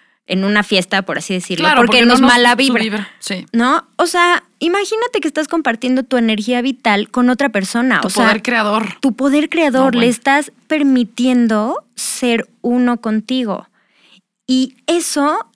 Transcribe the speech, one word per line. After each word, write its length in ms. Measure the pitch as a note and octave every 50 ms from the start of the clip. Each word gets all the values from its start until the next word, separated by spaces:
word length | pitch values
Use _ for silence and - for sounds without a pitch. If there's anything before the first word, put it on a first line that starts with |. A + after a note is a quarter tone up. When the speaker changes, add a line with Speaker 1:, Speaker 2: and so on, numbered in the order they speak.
| _ _ _ _ _
Speaker 1:
en 160 | - F#3 F#3+ F#3+
una 200 | G3 G#3 G#3 G3
fiesta, 400 | - G#3 F#3 F3+ - G#3 G3 F#3+
por 140 | - D3
así 160 | D3+ F3+ - F#3+
decirlo, 300 | F3+ E3+ - F#3 - D#4
Speaker 2:
Claro, 100 | D#4 D4
Speaker 1:
porque 220 | B3+ A#3+ A3 A#3 B3
Speaker 2:
porque 60 | A#3
Speaker 1:
nos 120 | A#3+ B3 B3+
Speaker 2:
no 80 | C4
nos 80 | A#3+ A#3+
Speaker 1:
mala 160 | B3 A#3+ A#3+
Speaker 2:
su 60 | A#3+
Speaker 1:
vibra, 260 | A3+ C4+ C4+ A3+ A3+ A3
Speaker 2:
vibra, 240 | A3 G3+ G#3+ G3+ - - _
sí. 260 | - - G3 F3+ - - -
Speaker 1:
¿no? 320 | A#3 A#3 B3+ D4 E4+ - _ _
O 100 | - E4+
sea, 380 | E4+ - F4 F4 F4+ F4+ - - _ _ _
imagínate 640 | - E4+ F4+ G4+ G4+ F#4 A4 A4 A#4+ B4 - -
que 60 | C#4+ D#4
estás 180 | - D4+ D#4
compartiendo 560 | - E4 E4+ D4 B3+ A3+ A3+ - B3 B3+ B3+ B3+
tu 140 | - C4
energía 440 | B3 A#3 A3 A3 G#3 G#3 A3+ B3 B3
vital 480 | A#3+ C4+ B3+ - - A3+ G#3 G3+ G#3+ -
con 200 | - B3+ B3 B3
otra 180 | B3+ - C#4 C#4
persona. 520 | - G3+ F#3+ - - A#3 B3 C4 A3+ D3+
Speaker 2:
Tu 60 | -
Speaker 1:
O 20 | -
sea, 160 | F#3+ - A#3
Speaker 2:
poder 160 | A3 A3 A3
creador. 580 | A3 B3 B3 A3+ G#3+ G#3 G#3 A3 A3+ G3 - -
Speaker 1:
tu 140 | - C4+ G#3+
poder 360 | - C4 C#4 C4+ D4 D4+ D#4+
creador, 360 | - E4 D#4+ C#4+ A#3 C4 C4
Speaker 2:
No, 60 | C4+
Speaker 1:
le 60 | A#3 A#3+ A#3
Speaker 2:
bueno. 20 | B3
Speaker 1:
estás 400 | A#3 - - C4+ C#4 D4 C#4+ - - _ _
permitiendo 1200 | - D#4 D#4 D4 C#4 C4 B3+ A#3+ F#3+ - - A#3+ B3+ B3+ B3 A#3+ A3+ A3 G#3+ G#3+ A#3+ F4 D5 - _ _
ser 540 | - - - - - - A#3+ A#3 A3+ - - _ _
uno 380 | - A#3+ A#3+ B3 B3 A#3+ A#3+ A#3
contigo. 680 | - A3 G#3+ A3 G#3+ - B3+ C4 B3 G#3+ F#3 - - _ _ _ _ _ _ _ _ _ _ _ _ _ _ _ _
Y 300 | - B3+ C4 C4 B3+ - _ _
eso, 500 | - E4+ F4 D4+ - - D4+ C#4 D4 D#4+ G#4+ A4+ - _